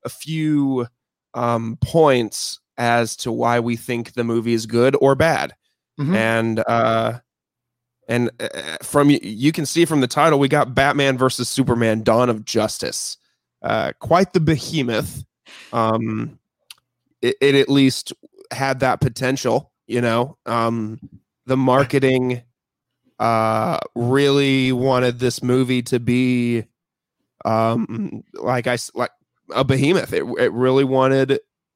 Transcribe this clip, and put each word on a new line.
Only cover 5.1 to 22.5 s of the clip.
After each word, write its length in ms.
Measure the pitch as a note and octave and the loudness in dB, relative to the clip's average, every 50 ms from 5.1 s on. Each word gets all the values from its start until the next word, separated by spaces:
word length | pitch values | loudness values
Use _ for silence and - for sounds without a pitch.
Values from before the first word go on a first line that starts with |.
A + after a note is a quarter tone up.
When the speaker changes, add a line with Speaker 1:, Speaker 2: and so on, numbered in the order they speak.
| C3+ | 4
Speaker 1:
bad. 380 | C3 D#3 E3 D3+ F2+ - - - _ _ _ _ _ _ _ _ | 4 2 0 0 -2 -4 -6 -10 _ _ _ _ _ _ _ _
Speaker 2:
Mm-hmm. 160 | - C#3+ C#3 F#3 | -6 -4 -2 0
Speaker 1:
And, 440 | A2 A2+ A2+ A2+ A2+ A2+ A2+ A2+ A2 - | 0 0 2 0 0 0 0 0 -2 -2
uh, 520 | - A#2 A#2 A2+ A2+ A2+ A2+ A2+ A#2 A#2+ B2 _ _ _ _ _ _ _ _ _ _ _ _ _ _ _ _ _ - | 0 0 0 2 2 0 0 -2 -2 -4 -8 _ _ _ _ _ _ _ _ _ _ _ _ _ _ _ _ _ -4
and, 220 | A#2 A#2+ A#2+ A#2 - _ | -2 -2 -2 -2 -4 _
uh, 360 | A#2 - - - C#2 D#2 D#2+ - | -10 -8 -8 -10 -12 -10 -12 -12
from 260 | - - - C#3+ C#3+ | -12 -2 0 4 4
y-, 120 | D3 C#3+ - | 6 4 4
you 320 | - F#2+ A2 G#2 C3 D3 D#3 | 0 -6 -8 0 0 0 0
can 120 | - D#3 | 0 -6
see 200 | - - E3 E3+ | -4 2 0 2
from 160 | - D#3+ D3 | 2 2 0
the 60 | B2+ | 0
title, 320 | B2 - D3 D3 E3 D#3 C#3 | 0 0 2 2 4 4 4
we 100 | C#3+ C3+ | 2 2
got 260 | D#3 D3 C3 B2+ B2 | 2 0 0 0 0
Batman 420 | - C3+ C#3+ C#3 C#3+ C#3+ C#3 C3 | 0 2 2 2 2 2 0 2
versus 300 | B2 C3 C3 - - A#2+ | 2 0 0 0 -2 -6
Superman: 560 | - - - C3 B2 A#2+ A#2 A#2 A2+ A2 A2 A2 | -4 -2 -2 0 0 2 2 2 2 2 2 2
Dawn 240 | A#2 A2 A2+ B2+ | 2 4 4 4
of 160 | B2 A#2 G#2+ G#2+ | 2 0 -2 -4
Justice. 720 | - - A2+ G#2+ G#2+ - - - B1+ - - - - - _ _ _ _ _ _ _ _ _ | -4 -2 -2 -2 -2 -4 -6 -8 -8 -6 -8 -10 -10 -12 _ _ _ _ _ _ _ _ _
Uh, 320 | - - G#2+ A2 D#2 C2 - _ | -4 -2 -2 -2 -2 -4 -6 _
quite 340 | - - D#3+ F3 G3 - - | -2 0 2 2 2 2 0
the 80 | F#3 | 0
behemoth. 840 | D#3+ D3+ D#3+ C#3 - - - D#3 C3 A#2+ A2+ G#2+ - - - - - _ _ _ _ - - - - - | 2 2 0 0 -2 -6 -4 -4 -2 0 -2 -2 -4 -4 -10 -14 -18 _ _ _ _ -20 -20 -20 -18 -6
Um, 680 | - A#2 A2+ A2 A2+ A2+ A#2 A2 A2 A2 A#2 - - _ _ _ _ _ _ _ - _ _ _ _ _ _ _ _ _ | -2 0 0 0 0 -2 -2 -4 -4 -6 -6 -8 -12 _ _ _ _ _ _ _ -20 _ _ _ _ _ _ _ _ _
it, 160 | - A#2+ - _ | -2 -2 0 _
it 160 | C3+ C#3+ C#3 | 2 4 4
at 140 | C#3 C3+ - | 4 4 4
least 420 | C#3 C#3 C3+ C3 B2+ - - - - _ - - _ - - - | 4 4 4 4 2 0 -10 -12 -16 _ -20 -20 _ -20 -16 -14
had 300 | - A#2+ C3+ C3+ C3 C3 | -8 -6 -4 -4 -2 0
that 180 | C3+ C3 - - | 0 0 0 0
potential, 720 | - B2+ A#2 - C3 B2+ C3+ C3+ - C3 A2+ B2+ D3+ _ _ _ _ | -2 -4 -2 -2 -2 -2 -2 -2 -2 0 0 -2 -2 _ _ _ _
you 140 | - G#2+ A#2+ | -6 -2 -2
know. 360 | A#2+ A#2 A2+ A#2 B2 D3+ - _ _ | 0 0 0 0 -2 -2 -6 _ _
Um, 540 | - A#2 A#2 A2+ A2+ A#2 A#2 A2 G#2+ A2 - - - - - _ _ _ _ _ | -4 -2 0 0 0 -2 -2 -6 -8 -10 -14 -18 -20 -20 -20 _ _ _ _ _
the 100 | B2 C3 | -4 -2
marketing, 840 | C3 C3 C3 B2+ C3+ C#3 - - C#3 C3 C3 C3 B2+ B2+ B2+ B2 A#2+ - _ | 0 2 2 4 2 2 2 0 2 2 2 2 2 0 -2 -4 -6 -8 _